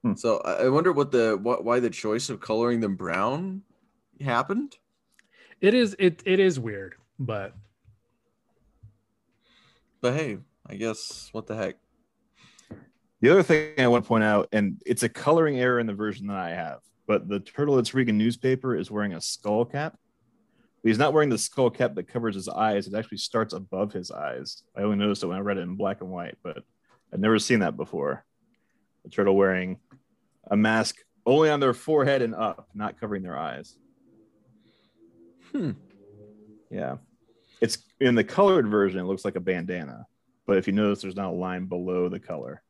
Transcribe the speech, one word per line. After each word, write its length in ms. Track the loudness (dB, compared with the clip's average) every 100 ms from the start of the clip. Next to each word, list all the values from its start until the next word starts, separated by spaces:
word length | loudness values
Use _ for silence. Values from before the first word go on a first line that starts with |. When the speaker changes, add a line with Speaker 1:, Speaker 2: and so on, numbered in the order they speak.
Speaker 1:
Hmm. 120 | -2 -2
Speaker 2:
So 220 | 0 0
I, 260 | -2 0 2
I 40 |
wonder 220 | 4 2
what 200 | 2 2
the, 260 | 2 2 2
what, 220 | 0 -2
why 160 | 0 0
the 100 | 0
choice 400 | -2 -4 -4 -4
of 100 | -10
coloring 380 | -4 0 2 0
them 160 | 0 -2
brown 640 | -4 -2 0 -2 -6 -10 -14 _ _ _ _ _
happened. 580 | -2 -2 0 -4 -6 -12 _ _ _ _ _ _ -20 0
Speaker 3:
It 120 | 2
is, 220 | 4 2 2
it, 240 | 2 2 0
it 140 | 4
is 200 | 4 2
weird, 360 | -6 -10 -12 -18 _ -10
but 340 | -6 -6 -8 -14 -20 _ _ _ _ _ _ _ _ _ _ _ -20 _ _ _ _ _ _ _ _ _ _ _
Speaker 2:
But 120 | -2 -2
hey, 220 | -4 -8 -14 _ -16
I 80 | -6
guess 540 | -6 -6 -10 -16 -12
what 140 | -12 -10
the 80 | -6
heck. 200 | -6 -8 _ _ _ _ _ _ -20 _ _ -20 -20 _ _ _
Speaker 1:
The 80 | 6
other 140 | 6
thing 300 | 6 2 2 2
I 100 | 4
wanna 140 | 4
point 200 | 2 2
out, 240 | 4 2 2
and 300 | 2 0 -2 -4
it's 180 | -2
a 60 | -2
coloring 500 | -2 2 4 4 2
error 200 | 0 0
in 80 | -2
the 60 |
version 340 | -4 -6 -6 -8
that 100 | -6
I 120 | -6
have, 280 | -6 -8 -12 _ _ 0
but 200 | 0 0
the 120 | -6
Turtle 340 | -6 -4 2 2
That's 180 | 2
Reading 220 | 0 2 2
a 20 |
Newspaper 580 | 2 0 -2 -2 -2 -4
is 140 | -4
wearing 240 | -4 -4
a 80 | -6
skull 440 | -8 -8 -2 0 0
cap. 320 | -4 -8 _ _ _ _ _ _ _ _ _
He's 160 | 0 4
not 140 | 4
wearing 160 | 4 4
the 80 | 2
skull 320 | -2 2 0
cap 260 | 2 -2 -2
that 120 | -8
covers 280 | -4 -4 -6
his 120 | -8
eyes. 400 | -2 0 0 -2
It 80 | -6
actually 220 | -8 -10
starts 360 | -4 -2 -2
above 380 | -6 -8 -4 -4
his 200 | -4 -10
eyes. 520 | -8 -8 -8 -12 -16 _ -4
I 60 |
only 120 | -2 0
noticed 280 | 0 0
it 40 | -4
when 80 | -4
I 60 |
read 160 | -4 -4
it 40 |
in 140 | -6 -4
black 240 | -4 -4
and 100 | -10
white, 280 | -10 -10 -12
but 220 | -14 -14 -18 _ _ _ _
I'd 60 | 0
never 180 | 4 4
seen 220 | 4 2
that 160 | 2 -2
before. 480 | -8 -4 -4 -6 _ _ _ _ _ _ _ _
The 60 | -10
turtle 260 | 0 2 4
wearing 440 | 4 2 -4 -8 _ -20 _ _ _ _ -2
a 60 | 2
mask 420 | 4 2 0 -6 _ _ 2
only 240 | 4 4
on 100 | 4
their 140 | 2
forehead 480 | 0 0 2 4 2
and 120 | 0
up, 360 | -2 -4 -4 -14
not 240 | -8 -8 -8
covering 240 | -8 -6
their 140 | -6 -8
eyes. 380 | -8 -8 -16 _ _ _ _ _ _ _ _ _ _ _ _ _ _ _ -20 _ _
Speaker 2:
Hmm. 200 | -6 -6 -6 -14 _ -20 -20 -20 -20 -20 -20 _
Speaker 1:
Yeah. 260 | -8 -8 -8 _ _ _ _ _ _
It's 200 | -2 -2 _ _
in 160 | 4 4
the 80 |
colored 440 | 2 4 6 6 4
version, 320 | 4 2 0
it 20 |
looks 220 | -4 -4 -4
like 100 | -4
a 60 |
bandana. 640 | -2 -2 -4 -6 -8 -14 -20 _ _ _ 2
But 120 | 2
if 80 | 4
you 40 |
notice, 280 | 2 2 0
there's 140 | -6 -6
not 140 | -6
a 20 | -4
line 300 | -6 -6 -6
below 420 | -6 -2 0 -2
the 120 | -4
color. 420 | -10 -10 -10 -16